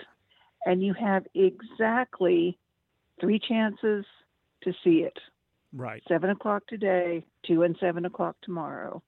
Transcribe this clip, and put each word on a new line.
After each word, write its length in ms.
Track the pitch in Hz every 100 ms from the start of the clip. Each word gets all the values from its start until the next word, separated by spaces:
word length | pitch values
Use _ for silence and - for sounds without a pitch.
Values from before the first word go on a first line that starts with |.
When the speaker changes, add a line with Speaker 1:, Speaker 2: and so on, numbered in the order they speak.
| - _ _ _ _ - -
Speaker 1:
And 160 | 180
you 100 | 196
have 320 | 185 214 190 -
exactly 1200 | - 190 - 220 - 220 233 254 - 175 175 175 180 _ _ _ _ _ -
three 200 | 185 214
chances 640 | - 226 220 202 220 208 202 _ _ _ _ _
to 100 | 185 175
see 140 | 180 160
it. 180 | 165 - - _ _ _ _
Speaker 2:
Right. 300 | 135 123 110 -
Speaker 1:
Seven 220 | 170 185
o'clock 360 | 202 214 202 -
today, 580 | 220 196 185 175 170 - _ -
two 160 | 165
and 140 | 170 170
seven 260 | 180 170
o'clock 320 | 175 - 170 -
tomorrow. 600 | - 175 143 131 87 -